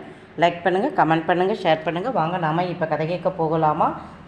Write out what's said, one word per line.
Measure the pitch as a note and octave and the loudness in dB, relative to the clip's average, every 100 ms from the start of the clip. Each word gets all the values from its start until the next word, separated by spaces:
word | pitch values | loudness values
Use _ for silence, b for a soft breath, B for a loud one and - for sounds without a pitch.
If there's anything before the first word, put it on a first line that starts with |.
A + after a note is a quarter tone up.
| B B B - | B B B 0
லைக் | E3+ E3+ | 2 2
பண்ணுங்க, | F#3+ F#3 C4+ - D#3 | 0 2 0 2 2
கமெண்ட் | E3 D#3+ | 2 2
பண்ணுங்க, | F3 F#3 | 2 2
ஷேர் | G#3 F3 D#3 | 0 2 2
பண்ணுங்க. | F3 E3 A3+ | 0 -4 -2
வாங்க, | G#3 D#3+ F3+ | -2 0 -2
நாம | E3 E3 | 0 0
இப்ப | F#3 E3+ D#3+ | -2 -2 -2
கதை | D3+ D#3+ | -2 -2
கேட்க | F3 F3+ | -2 -4
போகலாமா? | F3+ D#3+ E3 D#3 D#3 A#3+ D#4+ B B | -2 0 2 2 2 0 -2 B B